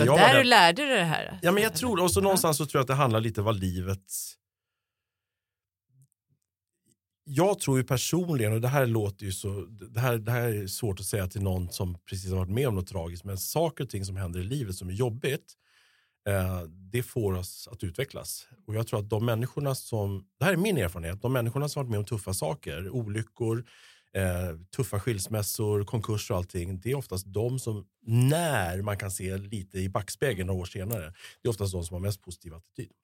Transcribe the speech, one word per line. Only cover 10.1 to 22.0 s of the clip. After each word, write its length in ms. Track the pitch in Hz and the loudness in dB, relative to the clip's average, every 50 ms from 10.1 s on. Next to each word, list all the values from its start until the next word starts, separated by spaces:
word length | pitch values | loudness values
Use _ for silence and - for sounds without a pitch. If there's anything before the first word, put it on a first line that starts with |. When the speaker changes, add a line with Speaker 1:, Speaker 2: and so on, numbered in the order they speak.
| 120 113 | 0 0
Speaker 1:
det 140 | 104 113 | -2 -2
här 160 | 120 120 120 117 | -2 0 0 0
är 180 | 107 104 98 | -2 -2 -4
svårt 340 | 95 - - - 107 95 - | -6 -6 -4 -4 -4 -4 -4
att 60 | 98 | -4
säga 200 | - - 104 92 | -4 -2 -2 -2
till 160 | 90 - 101 | -2 -4 -2
någon 280 | 98 95 92 92 90 87 | -2 -2 0 -2 -4 -4
som 260 | - - 101 87 87 87 _ - | -6 -6 -4 -4 -6 -8 _ -10
precis 200 | 104 95 95 92 | -10 -8 -6 -4
har 80 | 95 92 | -2 -2
varit 120 | 92 90 | -2 0
med 180 | 98 123 143 127 | 0 0 0 0
om 60 | 104 | 0
något 120 | 92 90 - | -2 -4 -4
tragiskt, 360 | - 90 82 85 87 87 - | -6 -8 -6 -8 -10 -10 -10
men 140 | 101 98 92 | -8 -8 -6
saker 460 | - - - 151 170 160 - - 143 | -6 -4 0 0 0 0 -2 -4 -8
och 60 | - | -6
ting 140 | - 98 95 | -6 -6 -6
som 120 | 95 95 | -6 -6
händer 240 | 98 95 85 85 90 | -6 -6 -6 -4 -4
i 40 | 90 | -4
livet 300 | 104 135 147 120 98 92 | -4 -4 -4 -4 -6 -6
som 120 | 92 92 90 | -8 -8 -6
är 40 | |
jobbigt, 600 | 92 101 127 120 110 127 - 139 120 - _ - - _ _ _ _ _ _ _ _ _ _ _ _ _ - 101 | -2 -2 -2 -2 -2 -2 -4 -4 -4 -4 _ -12 -20 _ _ _ _ _ _ _ _ _ _ _ _ _ -4 0
eh, 320 | 101 95 92 92 92 90 85 80 85 95 95 95 | 0 0 0 0 -2 -4 -6 -10 -14 -18 -10 -4
det 100 | 120 123 | -4 -4
får 300 | 120 - - 123 107 98 92 | -2 -2 -2 -2 0 0 0
oss 340 | 90 92 - - - - - | -2 -4 -6 -10 -14 -16 -16
att 120 | - - - | -14 -10 -10
utvecklas. 640 | 82 - - 135 - - - - - - - - - - - _ | -8 -4 -4 -6 -6 -6 -12 -10 -10 -10 -12 -12 -18 -20 -18 _
Och 80 | - 107 | -6 -4
jag 120 | 110 117 | -4 -2
tror 140 | - - 107 | -2 -2 -4
att 100 | 101 107 | -2 0
de 160 | 113 107 117 | 0 0 2
människorna 480 | 120 113 110 123 - - 151 143 139 131 | 2 2 2 0 -2 -4 -4 -2 -2 -2
som, 500 | - - - 117 107 101 98 98 95 - _ _ - | -4 -4 -4 -2 -2 0 -2 -2 -4 -8 _ _ 0
det 60 | 135 | 2
här 80 | 185 | 2
är 40 | 190 | 2
min 220 | 165 190 220 190 135 | 4 2 2 2 2
erfarenhet, 440 | 92 85 - 87 80 82 92 101 | 0 0 -2 -4 -6 -6 -6 -4
de 100 | - 123 | -2 0
människorna 360 | 131 127 113 117 - 139 147 147 | 0 2 0 0 0 -2 -2 -2
som 120 | - 151 | -4 -4
har 40 | 139 | -4
varit 60 | 120 | -2
med 80 | 110 | -2
om 60 | 104 | -2